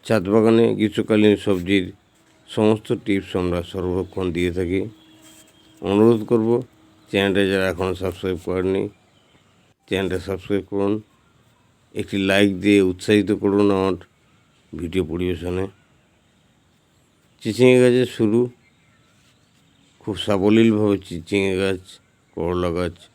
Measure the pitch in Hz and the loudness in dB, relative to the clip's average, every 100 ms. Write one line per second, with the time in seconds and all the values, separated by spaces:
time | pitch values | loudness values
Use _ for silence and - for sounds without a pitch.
0 | - 113 90 110 110 113 117 101 107 107 | 0 -2 2 2 4 4 2 0 -2 -2
1 | 104 107 107 98 104 92 87 101 92 - | 0 2 4 2 0 -4 0 -2 -2 -14
2 | _ _ _ _ _ - 107 107 - 107 | _ _ _ _ _ 0 2 0 -2 -6
3 | - 98 90 98 90 87 90 95 90 90 | -2 -4 -2 -4 -2 -4 -6 -6 -4 -4
4 | 90 - 92 85 90 87 87 95 107 - | -6 -6 -6 -2 -4 -2 -4 -4 -6 -14
5 | _ - - - _ _ _ _ 90 101 | _ -20 -20 -20 _ _ _ _ -2 4
6 | 113 113 104 117 110 120 123 _ _ _ | 4 4 0 0 0 -2 -4 _ _ _
7 | _ 101 98 95 98 95 95 90 95 90 | _ -2 0 0 0 0 -2 -2 -4 -4
8 | 95 90 95 87 90 90 92 98 104 _ | -6 -6 -6 -6 -6 -4 -2 -2 -4 _
9 | _ _ _ _ _ _ _ _ _ 95 | _ _ _ _ _ _ _ _ _ -4
10 | 92 90 90 92 - 101 92 101 101 107 | -2 -6 -8 -10 -4 -6 -4 -4 -2 -2
11 | - _ _ _ _ _ _ _ _ 107 | -8 _ _ _ _ _ _ _ _ -12
12 | 101 101 95 98 101 92 98 101 95 92 | -6 -4 0 2 2 2 4 4 4 -2
13 | - 107 95 98 101 101 101 95 95 90 | 2 2 2 -2 0 2 2 2 0 -2
14 | - _ _ _ _ _ _ 80 85 92 | -10 _ _ _ _ _ _ -12 -6 -4
15 | 78 85 90 82 87 92 95 _ _ _ | -4 -4 -4 -4 -6 -6 -8 _ _ _
16 | _ _ _ _ _ _ _ _ _ _ | _ _ _ _ _ _ _ _ _ _
17 | _ _ _ _ 113 107 127 127 123 123 | _ _ _ _ -8 4 6 8 6 4
18 | 123 - 110 113 123 - _ _ _ _ | 0 -2 0 2 -2 -6 _ _ _ _
19 | _ _ _ _ _ _ _ _ _ _ | _ _ _ _ _ _ _ _ _ _
20 | - 92 - 101 101 110 113 104 107 98 | -10 -8 -2 0 4 6 4 4 0 0
21 | - 85 80 101 98 92 95 92 92 - | -4 -12 -4 -2 0 -2 -2 -4 -10 -20
22 | _ _ _ - 85 90 90 85 87 87 | _ _ _ -6 -4 -2 -2 -2 -6 -8
23 | - | -20